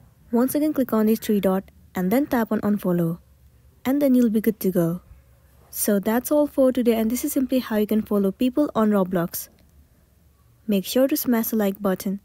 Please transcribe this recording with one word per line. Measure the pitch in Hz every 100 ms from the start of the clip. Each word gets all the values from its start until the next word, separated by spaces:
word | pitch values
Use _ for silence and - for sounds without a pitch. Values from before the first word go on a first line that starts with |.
| - _ -
once | 233 262 294
again | 311
click | 294 247
on | 220 214
this | 220
three | - 208
dot | 185 190 - - - -
and | 185
then | 240 302
tap | 240 220
on | 214
unfollow. | 208 208 190 175 165 170 _ _ - _ _ _ 240
And | 285
then | 285 254
you'll | 240
be | 214
good | 214 -
to | 196
go. | 180 165 175 - - _ _ _ _ -
So | - - 202
that's | 202 226 -
all | 294 294
for | - 262
today, | 254 233
and | 226 220
this | 247
is | 302
simply | 294 262 262
how | - 214
you | 208
can | 214
follow | 208 208 196
people | - 254 254 294 -
on | 214
Roblox. | 208 185 185 175 - - _ _ _ - _ _ _ _ _ _ _ -
Make | 202 -
sure | 247 269
to | 302
smash | - 226 233
the | 220
like | 202 196
button | 202 185 202 196